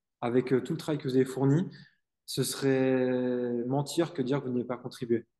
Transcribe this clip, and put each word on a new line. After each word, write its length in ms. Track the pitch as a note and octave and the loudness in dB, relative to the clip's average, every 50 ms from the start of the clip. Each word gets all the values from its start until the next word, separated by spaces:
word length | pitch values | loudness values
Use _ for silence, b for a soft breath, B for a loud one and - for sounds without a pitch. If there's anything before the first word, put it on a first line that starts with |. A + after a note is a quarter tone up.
| _ _ _ _ | _ _ _ _
avec, 300 | B2 A#2+ A#2 C3 B2+ - | -4 0 0 0 2 2
euh, 100 | C#3 B2 - | 0 0 0
tout 100 | - D#3+ | -2 -4
le 60 | D#3 | -4
travail 180 | - - D#3 C#3+ | -2 -4 -4 -2
que 100 | - C3+ | -2 2
vous 80 | B2 | 4
avez 100 | C3 C3 | 4 4
fourni, 440 | C3+ - C3 C#3 C#3 C#3 E3+ G3 B B B B B B B B _ _ _ _ | 4 2 2 4 4 4 4 2 B B B B B B B B _ _ _ _
ce 180 | - - - B2+ | -8 -4 -4 -2
serait 1200 | - - - C#3 C3+ C3+ C3 C3 C3 C3 C3 B2+ B2+ B2+ B2+ B2+ B2 B2 B2 B2 A#2+ A#2+ A#2+ A#2+ B2+ | -2 -2 0 0 2 2 4 4 4 4 2 2 2 2 0 0 0 0 -2 -2 -2 -2 -2 -2 0
mentir 460 | C3+ C#3+ D3 - - E3 E3+ D#3+ - | 0 -2 -2 -2 0 -2 -2 -2 -2
que 80 | - B2+ | -4 -2
dire 160 | A#2+ C#3+ C#3+ | 0 0 -2
que 60 | C3+ | -2
vous 80 | B2+ A#2+ | -2 -2
n'y 80 | B2 | -2
avez 60 | A#2 - | -2 -4
pas 100 | B2 A#2+ | -6 -8
contribué. 500 | - B2+ - - B2+ A#2 A#2 A2+ - - _ _ | -8 -12 -10 -8 -2 0 0 0 0 -6 _ _